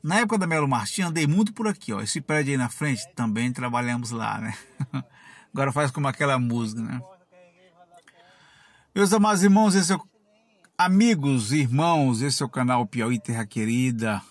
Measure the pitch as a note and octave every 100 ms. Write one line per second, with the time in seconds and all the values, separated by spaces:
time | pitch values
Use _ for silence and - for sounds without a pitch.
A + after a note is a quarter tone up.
0 | D3+ G3 A3+ A3 F3+ D#3+ C#3+ B2 G#2 -
1 | F3+ D#3+ D3 F3 G#3+ - G#3+ - - G#2
2 | G#2 - - D3+ C#3 C#3 B2 - D3+ B2
3 | - - A#2 G#2+ A#2+ B2 B2 A#2+ A#2+ A#2+
4 | A#2+ A#2 G#2+ G#2+ A2 G#2 - _ C#3 C3+
5 | - - - - _ - C#3 C#3+ D3 D#3
6 | C#3 - C#3+ C3 A#2+ A#2 A2+ A2+ A2+ B2+
7 | B2 - _ - - _ F#3 E3+ F3+ -
8 | _ _ _ _ _ _ _ _ _ G3
9 | G3+ A3 G#3 G3+ G3+ G3 G#3+ F#3+ E3+ F#3+
10 | - _ _ _ _ _ _ - F3+ F#3+
11 | A#3 F#3+ C#3 C3 G#2 D3+ C3 C3 E3 E3
12 | C3+ A2+ C#3 - C3+ - B2 B2 A#2 A#2+
13 | A2+ B2 - A#2 G#2+ - A2 A#2 B2+ A#2
14 | A2 G2+ -